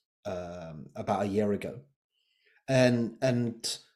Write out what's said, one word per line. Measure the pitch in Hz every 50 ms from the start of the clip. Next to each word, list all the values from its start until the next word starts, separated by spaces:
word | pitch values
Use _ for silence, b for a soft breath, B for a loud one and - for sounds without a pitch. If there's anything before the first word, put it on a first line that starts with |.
| _ _ _ _ _
um, | 117 95 90 90 87 87 90 87 82 78 78 - - -
about | 113 104 113 104 95 104
a | 101
year | 98 104 107 104
ago. | 101 95 - 85 67 - - _ _ _ _ _ _ _ _ _ _ _ _ _ _ _ _
And, | - 131 127 127 123 120 117 117 107 - -
and | - 131 123 120 120 117 113 - - - - - - _ _